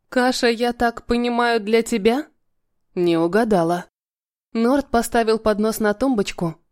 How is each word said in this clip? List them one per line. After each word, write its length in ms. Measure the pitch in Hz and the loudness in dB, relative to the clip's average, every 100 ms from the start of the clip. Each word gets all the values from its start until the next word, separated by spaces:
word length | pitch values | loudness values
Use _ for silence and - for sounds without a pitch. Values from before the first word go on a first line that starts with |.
| _ | _
«Каша, 380 | 254 254 247 233 | -2 0 0 0
я 260 | 226 240 | 0 -4
так 320 | 240 240 233 - | -2 -2 -4 -4
понимаю, 560 | 240 240 240 240 233 | -2 0 0 0 0
для 220 | 202 226 | 2 0
тебя?» 440 | 226 233 208 262 - _ _ _ _ _ _ 185 | 2 0 0 0 -4 _ _ _ _ _ _ -2
Не 200 | 175 165 | 0 2
угадала. 680 | 170 202 226 190 165 175 - _ _ _ _ _ _ | 2 0 2 2 0 -2 -8 _ _ _ _ _ _
Норт 400 | 226 233 285 277 | -2 2 0 0
поставил 480 | 233 226 233 220 220 | -2 0 0 2 0
поднос 400 | 220 208 214 - | 0 0 -2 0
на 140 | 208 | -2
тумбочку 600 | 208 269 220 190 - 165 - _ | 0 0 0 -2 -4 -6 -6 _